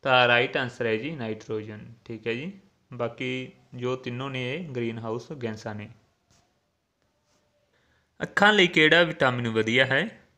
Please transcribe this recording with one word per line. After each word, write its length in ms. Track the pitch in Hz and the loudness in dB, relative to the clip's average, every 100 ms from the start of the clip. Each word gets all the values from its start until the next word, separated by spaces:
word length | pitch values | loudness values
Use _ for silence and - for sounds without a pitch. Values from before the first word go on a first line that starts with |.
ਤਾਂ 260 | 143 127 123 | 4 4 6
ਰਾਈਟ 280 | 120 131 151 | 4 2 -2
ਆਨਸਰ 300 | 127 - 120 | -6 -4 -2
ਹੈ 100 | 110 | -2
ਜੀ 140 | 135 | -4
ਨਾਈਟ੍ਰੋਜਨ। 840 | 160 113 107 - 110 107 107 110 117 | -8 -8 -8 -8 -10 -8 -14 -16 -20
ਠੀਕ 220 | _ 113 110 | _ -10 -6
ਹੈ 80 | |
ਜੀ, 260 | 117 160 196 _ _ _ | -6 -8 -12 _ _ _
ਬਾਕੀ 600 | 123 120 - 127 127 127 - _ | -8 -6 -6 -6 -6 -10 -16 _
ਜੋ 220 | 127 123 127 | -8 -4 -4
ਤਿੰਨੋਂ 340 | 135 120 135 | -6 -8 -8
ਨੇ 240 | 127 123 | -6 -6
ਇਹ 140 | 147 175 | -6 -8
ਗ੍ਰੀਨ 300 | 123 117 113 | -6 -4 -6
ਹਾਊਸ 340 | 113 117 120 | -6 -8 -10
ਗੈਸਾਂ 420 | 151 120 107 - | -10 -8 -8 -10
ਨੇ। 160 | 104 104 - _ _ _ _ _ _ _ _ _ _ _ _ _ _ _ _ _ _ _ _ _ _ | -12 -14 -20 _ _ _ _ _ _ _ _ _ _ _ _ _ _ _ _ _ _ _ _ _ _
ਅੱਖਾਂ 300 | - - 202 | -6 4 4
ਲਈ 140 | 208 180 | 6 4
ਕਿਹੜਾ 360 | 175 156 165 | 6 6 6
ਵਿਟਾਮਿਨ 460 | 175 156 135 123 120 | 4 2 0 0 -2
ਵਧੀਆ 360 | 113 110 120 | 0 2 2
ਹੈ? 360 | 131 135 202 - _ | 2 2 -2 -8 _